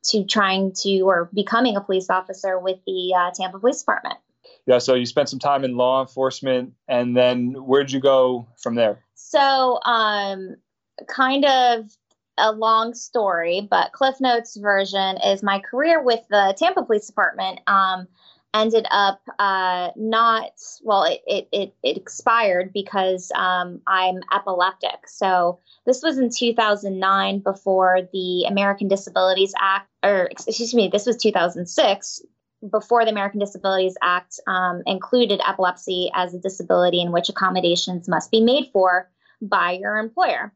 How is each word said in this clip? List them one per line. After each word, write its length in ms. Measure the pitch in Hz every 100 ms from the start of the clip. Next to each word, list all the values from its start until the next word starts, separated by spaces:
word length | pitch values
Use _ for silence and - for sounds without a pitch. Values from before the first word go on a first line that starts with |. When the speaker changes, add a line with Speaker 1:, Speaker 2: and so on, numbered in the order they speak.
| -
Speaker 1:
to 180 | 220 196
trying 480 | 220 196 190 196 185
to, 180 | 196 196
or 280 | 185 180 170
becoming 420 | 190 202 226 254 196
a 60 |
police 280 | 196 185 185
officer 480 | 185 180 190 196 185
with 220 | 185 185 -
the, 280 | 185 180
uh, 180 | 180 175 180
Tampa 240 | 185 190
Police 200 | 226 285
Department. 380 | - - - - _ _ _ _ -
Speaker 2:
Yeah, 140 | 123
so 160 | 120 127
you 100 | 120
spent 240 | 147 139
some 100 | 135
time 240 | 147 139
in 140 | 135 123
law 240 | 123 131
enforcement, 720 | 127 - 131 127 135 127 127 _ -
and 280 | 123 123 123
then 380 | 123 123 123
where'd 380 | 135 135 139 135
you 80 | 135
go 480 | 139 135 127 123 117 _
from 180 | 123 117
there? 280 | 110 104 _ _
Speaker 1:
So, 640 | - 302 277 269 262 240 -
um, 680 | 233 214 208 196 190 190 - _ _ _ - -
kind 380 | - 262 277 277
of 440 | 262 247 233 214 _ _ _ _ -
a 140 | 220
long 420 | 214 220 220 226
story, 720 | 233 - 247 202 170 170 180 208
but 220 | - -
Cliff 280 | - 269 262
Notes 380 | 262 233 233 214
version 600 | 202 196 196 196 190 190
is 260 | 202 196
my 160 | 202 196
career 420 | - 240 311 330
with 180 | 254 233 _
the 260 | 208 196 196
Tampa 260 | 330 381
Police 240 | 247 214 -
Department, 520 | - 185 - 190 - -
um, 400 | 196 190 185 185 _ - _ _
ended 360 | 214 220 220 -
up, 320 | 202 196 196 - -
uh, 520 | 202 190 185 180 180 -
not, 540 | 220 220 233 220 - _ - -
well, 220 | 220 202
it, 180 | 160 - -
it, 200 | 202 -
it, 240 | - 147 _
it 140 | 131 202
expired 760 | - - - 233 214 180 185
because, 580 | 196 196 202 190 185 185 -
um, 440 | 185 180 180 175 -
I'm 360 | 190 185 185 -
epileptic. 720 | 202 202 180 180 190 - - -
So 520 | - 190 185 175 175 _ _ -
this 160 | 254
was 160 | 320 269
in 140 | 240
two 240 | - 240 233
thousand 440 | 214 208 202 190
nine 400 | 190 196 196 196
before 680 | 196 190 - 190 185 185 185
the 340 | 196 185 180 -
American 380 | 196 196 196 196
Disabilities 680 | 196 196 185 185 185 190 190
Act, 280 | 190 196 - _
or 260 | 196 196 180
ex-, 160 | - -
excuse 260 | - 233
me, 140 | 240 185
this 180 | 208 202
was 120 | 233
two 140 | 220
thousand 360 | 196 170 165 175
six, 560 | - 262 202 - - - _ _ _ 208
before 340 | 214 208 240 226
the 60 |
American 280 | 214 202 208
Disabilities 560 | 196 190 190 190 185 185
Act, 380 | 180 180 - - -
um, 340 | 185 185 175 -
included 540 | 190 - 254 233 196 -
epilepsy 600 | 190 185 180 - 180 180 -
as 180 | 180
a 60 | 180
disability 600 | 190 190 175 180 180 180
in 100 | 175
which 180 | 170 -
accommodations 800 | - 190 185 170 175 - 180 175
must 220 | 165 -
be 100 | 220
made 300 | 226 269 -
for 360 | 202 185 180 185 _ _ _
by 300 | 202 196 175
your 240 | 180 202 214
employer. 540 | 226 233 349 139 208